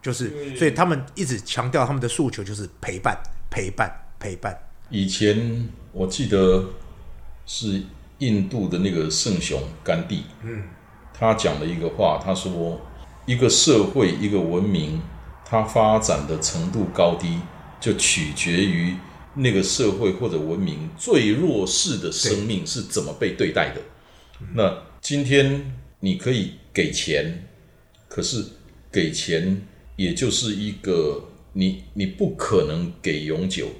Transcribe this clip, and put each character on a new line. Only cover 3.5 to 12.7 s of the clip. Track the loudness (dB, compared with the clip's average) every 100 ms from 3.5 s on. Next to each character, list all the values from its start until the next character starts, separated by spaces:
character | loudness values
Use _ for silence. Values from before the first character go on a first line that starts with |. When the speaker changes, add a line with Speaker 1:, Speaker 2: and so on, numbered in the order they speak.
| -4 -4
Speaker 1:
伴， | -2 -2 -2 -12 -10
陪 | -8 -6
伴。 | -8 -8 -14 -16 -6
Speaker 2:
以 | -2 -2
前 | 2 4 4 2 -2 -4 -8 -12
我 | -4 -2
记 | 0 2
得 | 4 6 6 2 -8 -14 -16 -16 -14 -14 -14 -10
是 | -6 -2 -2 -4 -14 -20 -4
印 | 2 2 2
度 | -2 -2
的 | 0
那 | 0
个 | 0 0
圣 | 0 0 0
雄 | 0 -4 -6 -8
甘 | -2 -2 0
地， | -6 -6 -12
Speaker 1:
嗯。 | -10 -10 -10 -16 -20 -20 -20
Speaker 2:
他 | 0 2
讲 | 4 2 0
了 | -2
一 | -2
个 | -2
话， | 2 2 2
他 | 0 -2
说 | -2 -2 -2